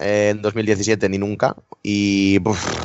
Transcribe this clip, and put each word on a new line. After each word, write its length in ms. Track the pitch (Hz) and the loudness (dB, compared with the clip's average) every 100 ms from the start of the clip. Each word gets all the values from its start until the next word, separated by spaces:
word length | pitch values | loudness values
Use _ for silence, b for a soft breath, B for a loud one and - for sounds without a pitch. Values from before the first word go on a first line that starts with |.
eh, 300 | 101 104 104 | -2 2 2
en 100 | 104 | 0
dos 140 | 104 | -2
mil 100 | 113 | -2
diecisiete 420 | 107 101 101 107 98 | 0 0 0 0 0
ni 80 | 98 | -2
nunca. 360 | 101 101 131 - - - | -4 -2 -2 -2 -14 -10
Y, 560 | 104 104 101 98 98 98 | -4 0 2 2 4 2
buf, 260 | 98 95 - - | 0 -2 -4 -6